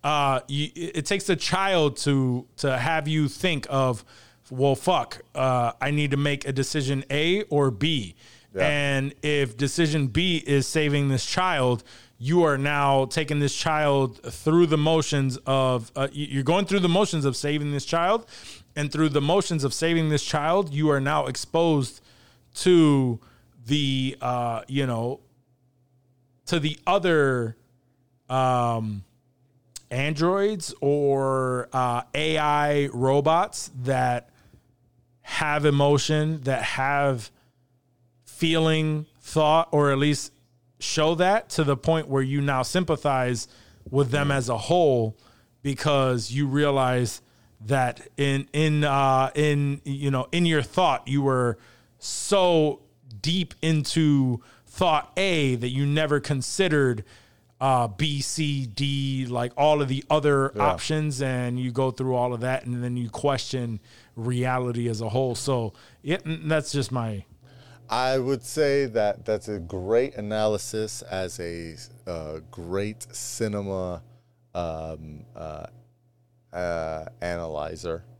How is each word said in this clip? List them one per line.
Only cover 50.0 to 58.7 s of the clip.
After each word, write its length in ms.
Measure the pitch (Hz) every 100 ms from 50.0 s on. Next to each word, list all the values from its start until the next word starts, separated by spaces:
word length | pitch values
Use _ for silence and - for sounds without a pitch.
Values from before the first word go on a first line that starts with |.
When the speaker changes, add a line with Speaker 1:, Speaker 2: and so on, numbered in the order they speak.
| 143
Speaker 1:
know, 160 | 135 131
in 120 | 170
your 180 | 170 156
thought, 440 | - - 175 127 -
you 160 | 139
were 340 | 135 127 120 113 - _ _ _
so 840 | - - - 202 180 170 151 135 _ _ 127 107
deep 340 | 147 180 180 -
into 800 | 160 160 139 170 156 143 131 117 - - _
thought 400 | - 180 151 - -
A 380 | 190 170 139 123
that 120 | 123
you 160 | 131 143
never 320 | 147 151 143
considered, 840 | 139 139 - - 185 156 131 113 - - _ _ _ _
uh, 280 | 135 127 117
B, 320 | 98 147 143
C, 440 | - - 151 139
D, 600 | 127